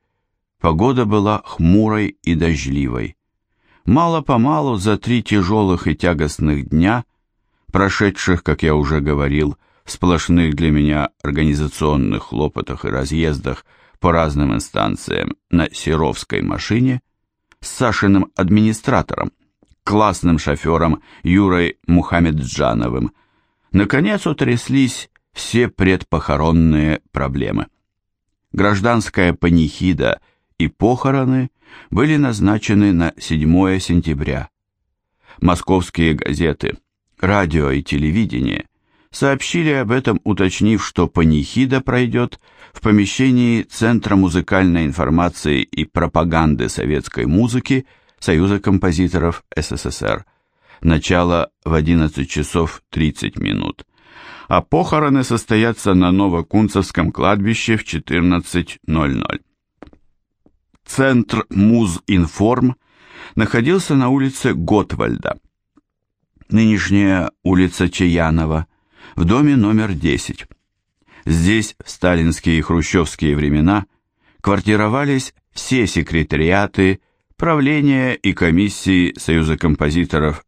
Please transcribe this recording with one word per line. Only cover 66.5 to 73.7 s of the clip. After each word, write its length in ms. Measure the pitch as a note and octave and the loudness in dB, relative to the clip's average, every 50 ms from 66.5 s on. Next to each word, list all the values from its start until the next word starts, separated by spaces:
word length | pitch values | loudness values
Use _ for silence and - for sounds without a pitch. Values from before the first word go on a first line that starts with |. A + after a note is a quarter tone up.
| G2+ G#2+ A2+ A2 G#2+ F#2+ E2+ F2 G2+ G2+ G2+ G2 F#2+ F#2 D#2 - - _ - | 2 2 4 4 4 2 0 0 2 2 2 2 2 0 -2 -4 -6 _ -2
улица 480 | F#2 F#2+ F#2 F#2 F2+ - - F#2+ E2+ | 0 2 4 2 2 2 0 -2 -2
Чаянова, 760 | - - F#2 F2 E2 E2+ D#2+ D#2+ D#2+ E2 D#2+ D#2 D#2+ D#2 D#2+ - _ _ _ _ _ _ - - - | 0 0 0 2 2 2 2 2 2 0 0 0 -2 -2 -4 -6 _ _ _ _ _ _ -20 -12 -6
в 100 | - E2+ | -2 0
доме 300 | E2+ A2 C3 - D3 C#3+ | 2 2 4 4 4 4
номер 360 | B2+ G2+ G#2 G#2+ G#2+ G#2+ G#2+ F2+ | 4 4 4 2 2 0 -2 -4
десять. 540 | D2 D2 D#2 C2+ - - - - - - - - _ _ _ _ _ _ _ _ _ _ _ _ - - | -4 -2 -2 -2 -2 -4 -8 -12 -14 -16 -20 -20 _ _ _ _ _ _ _ _ _ _ _ _ -10 -4
Здесь 500 | D2+ D#2+ E2 E2+ F#2+ A2 A2 G#2+ - - - - | -2 0 2 2 2 2 0 -2 -4 -10 -16 -20
в 60 | - | -20
сталинские 680 | - - - F2+ F2 E2 E2 E2 D#2+ - - F2+ E2 D#2+ | -8 -4 0 0 2 2 2 0 -2 -2 0 0 0 0
и 40 | D2+ | 0
хрущевские 720 | - E2+ E2+ D2+ - - F#2 D#2+ - - - D#2+ D2+ D2 | 0 0 0 0 0 0 0 0 -2 -4 -2 -2 0 0
времена 480 | D2 D2 D2 D2 D2+ D#2 F2+ | 0 0 0 2 2 2 2